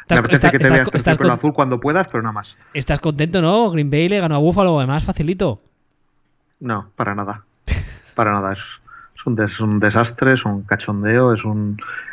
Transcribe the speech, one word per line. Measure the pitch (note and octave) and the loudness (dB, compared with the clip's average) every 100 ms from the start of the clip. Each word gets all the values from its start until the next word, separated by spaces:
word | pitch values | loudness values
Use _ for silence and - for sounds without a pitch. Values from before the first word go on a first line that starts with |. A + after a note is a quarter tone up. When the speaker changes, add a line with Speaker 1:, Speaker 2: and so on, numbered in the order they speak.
Speaker 1:
Estás | - A#2+ | 0 2
Speaker 2:
Me | |
apetece | A2 | 4
Speaker 1:
estás | C#3 F3 | 4 4
Speaker 2:
que | C3+ | 4
te | |
Speaker 1:
estás | C3 C3 | 4 4
Speaker 2:
veas | B2+ | 4
Speaker 1:
co-, | |
Speaker 2:
tu | - | 0
Speaker 1:
estás | A#2+ D#3 | 2 2
Speaker 2:
pelo | - | 2
Speaker 1:
con-, | A#2+ | 2
Speaker 2:
azul | D3+ | 0
cuando | D3 C3+ B2 | 2 0 0
puedas, | C#3 E3+ F3+ | 0 0 -2
pero | A#2+ | -4
nada | A2+ | -4
más. | G#2+ G2+ - _ | -8 -12 -20 _
Speaker 1:
estás | D3 - D3 | -8 -4 -2
contento, | E3 C#3+ D#3 F#3 | -2 -2 0 2
¿no? | D#3+ G#3 A3+ | 2 2 2
Green | E3 D3 | 0 0
Bay | D3 F3 | 0 0
le | G3+ | 0
ganó | E3+ | 0
a | D3 | 2
Buffalo, | D#3 F3 F#3 D3+ | 2 2 2 2
además | C3 D3 | 0 -2
facilito. | - - D#3 F#3 F#3 G#2 _ _ _ _ _ _ _ _ _ - | -2 -4 -4 -2 -2 -4 _ _ _ _ _ _ _ _ _ -12
Speaker 2:
No, | B2 G#2+ F#2+ - | -6 -6 -6 -6
para | G#2 | -4
nada. | G2+ G2 G#2+ _ _ - - - - _ - | -4 -8 -10 _ _ -6 -4 -6 -14 _ -2
Para | G#2+ | 0
nada. | G2+ F#2+ | 0 -2
Es, | G2 - - _ - - | -6 -12 -20 _ -20 -20
es | - | -10
un | - A2+ | -4 -2
des-, | G#2 - | -2 -2
un | A2 G#2+ | -2 2
desastre, | G#2 A2+ A#2 - C3 | 2 2 0 0 2
es | B2+ | 2
un | G#2+ G2+ | 0 -6
cachondeo, | G2 G2+ - G#2 G#2 A#2+ B2+ | -4 -4 -4 -4 0 2 4
es | A2 | 2
un, | A2+ G#2+ G#2 G#2 - - - | -2 -4 -4 -6 -10 -14 -12